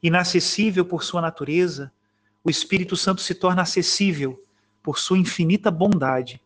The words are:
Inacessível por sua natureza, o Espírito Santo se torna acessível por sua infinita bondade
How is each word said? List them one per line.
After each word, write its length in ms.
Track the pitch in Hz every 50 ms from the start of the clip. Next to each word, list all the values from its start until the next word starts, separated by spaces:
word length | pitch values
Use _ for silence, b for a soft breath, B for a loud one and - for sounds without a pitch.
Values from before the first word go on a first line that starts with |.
Inacessível 800 | - 170 165 180 180 175 - 180 165 - - - 214 220 190 185 175
por 200 | 180 180 160 -
sua 160 | - - 180
natureza, 720 | 165 160 160 - 143 139 151 170 180 175 147 139 139 135 _ _ _ _ _ _ _ _ _ _ _
o 60 | 175
Espírito 460 | 151 - - - 196 190 185 180 185
Santo 240 | 170 - 196 190 185
se 140 | - - 180
torna 280 | - - 185 180 180
acessível 840 | 180 165 - 190 175 - - - 202 196 170 147 143 131 131 - - _ _ _ _ _ _ _
por 160 | _ - 131 -
sua 180 | - - 185
infinita 540 | 190 180 175 - - 170 160 185 208 - 214
bondade 720 | 175 160 180 208 196 170 139 131 131 127 123 123 - - _